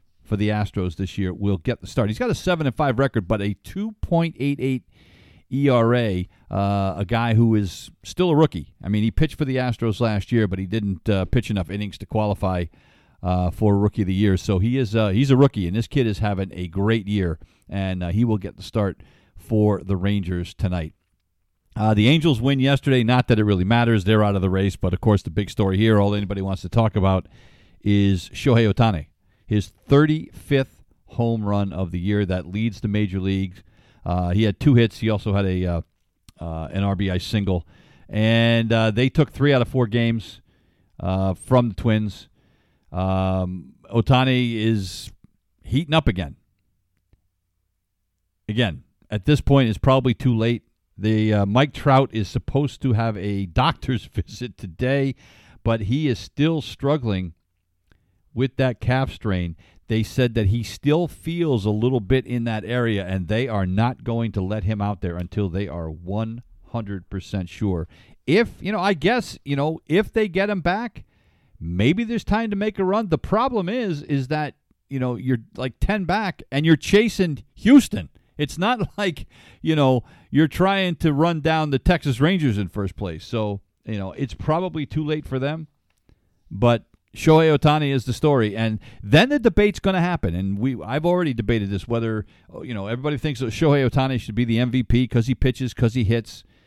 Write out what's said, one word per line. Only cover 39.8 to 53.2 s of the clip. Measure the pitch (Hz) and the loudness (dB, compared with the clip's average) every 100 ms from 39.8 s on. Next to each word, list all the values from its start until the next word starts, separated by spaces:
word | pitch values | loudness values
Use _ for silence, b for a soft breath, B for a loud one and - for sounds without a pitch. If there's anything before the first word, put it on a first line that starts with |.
| 117 | 0
games, | 117 117 113 - - _ _ _ _ _ - | 2 0 0 -6 -16 _ _ _ _ _ -10
uh, | 92 92 95 | -4 -2 -2
from | 92 - 127 120 | -4 0 2 2
the | |
Twins. | 95 120 107 107 - - _ _ _ _ _ _ | -2 0 0 -2 -8 -16 _ _ _ _ _ _
Um, | 90 92 95 95 95 92 92 - - - | -4 -2 0 0 -2 -4 -6 -12 -20 -4
Ohtani | 113 110 127 131 127 123 | 0 2 4 4 2 0
is | 113 110 110 95 - - - _ _ _ _ | 0 0 0 -2 -10 -16 -20 _ _ _ _
heating | - 135 160 | -6 -4 0
up | 156 147 | 0 0
again. | 92 78 - _ _ _ _ _ _ _ _ _ _ _ _ _ _ _ _ _ _ _ _ - | -2 -6 -12 _ _ _ _ _ _ _ _ _ _ _ _ _ _ _ _ _ _ _ _ -6
Again, | 107 113 67 - _ _ | -2 -2 -4 -14 _ _
at | 107 | -4
this | - 147 | 2 2
point, | - 139 120 | 4 4 4
it's | 107 | 2
probably | - 131 127 | 2 4 2
too | 117 131 113 | 0 0 2
late. | 113 120 - _ _ - | 0 -2 -6 _ _ -6
The, | 104 110 107 | 0 2 2
uh, | 104 98 | 2 2
Mike | 110 143 | 2 0
Trout | - 147 135 135 | 0 2 4 4
is | 113 98 | -2 -4
supposed | - - 139 143 - | -6 -4 -2 -2 -2
to | 135 | -2
have | 110 117 | 0 -2
a | 107 | -4